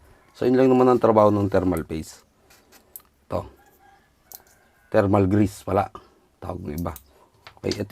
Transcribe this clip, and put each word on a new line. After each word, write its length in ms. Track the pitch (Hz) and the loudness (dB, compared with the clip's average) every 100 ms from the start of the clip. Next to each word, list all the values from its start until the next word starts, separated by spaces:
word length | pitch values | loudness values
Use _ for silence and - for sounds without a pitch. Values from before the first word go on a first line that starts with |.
| - _ _ - | -12 _ _ -4
So, 80 | 120 | 0
yun 80 | |
lang 160 | 127 131 | 2 4
naman 160 | 127 127 | 4 4
ang 160 | 123 | 4
trabaho 320 | 113 107 104 | 4 4 4
ng 160 | 104 101 | 4 0
thermal 320 | 98 90 85 78 | 0 0 -2 -4
paste. 400 | 80 - - _ _ _ _ _ - _ - _ _ - | -10 -12 -18 _ _ _ _ _ -20 _ -20 _ _ -10
Ito. 200 | 95 - - _ _ _ _ _ _ _ - _ _ _ _ _ | -10 -10 -18 _ _ _ _ _ _ _ -20 _ _ _ _ _
Thermal 320 | 110 101 101 98 | 0 2 2 2
grease 400 | 104 101 - - | 2 0 -4 -6
pala. 240 | 95 95 - - _ _ _ | -4 -4 -8 -20 _ _ _
Tawag 240 | 87 90 | -14 -12
ng 160 | 95 76 | -10 -10
iba. 160 | 85 82 _ _ _ _ - - | -10 -12 _ _ _ _ -20 -12
Okay, 240 | 101 98 | -8 -8
ito 80 | 104 | -2